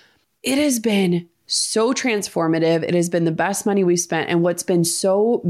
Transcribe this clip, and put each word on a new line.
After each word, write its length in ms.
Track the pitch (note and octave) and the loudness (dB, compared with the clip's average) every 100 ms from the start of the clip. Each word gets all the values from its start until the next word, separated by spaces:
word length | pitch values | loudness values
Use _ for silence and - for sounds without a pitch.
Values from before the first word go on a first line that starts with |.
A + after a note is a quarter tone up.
| _ _ _ _ | _ _ _ _
It 140 | B3 C#4 | -4 0
has 200 | D4 A#3+ | 0 0
been 500 | A3 G3+ F#3 F3 E3+ _ - | 0 0 2 0 -4 _ -8
so 460 | - - G#3+ A#3 | -6 -2 0 0
transformative. 920 | A#3+ C4 G#3+ F#3+ E3+ E3 D#3+ E3 E3 | -2 -2 -2 -4 -2 0 2 2 0
It 100 | E3 | 0
has 140 | F3 E3+ | 0 0
been 160 | F3 | 0
the 80 | E3 | 0
best 340 | D#3+ E3+ G3 G#3+ | 0 -2 -2 0
money 160 | G3+ | 2
we've 160 | F3+ F3 | 2 0
spent. 320 | - E3 - | 0 -4 0
And 140 | E3+ | 0
what's 180 | F3 E3+ | 0 -2
been 220 | - F3+ | 0 0
so 580 | E3+ - G3 G3 A3 A#3+ F3 | 0 0 0 2 2 0 0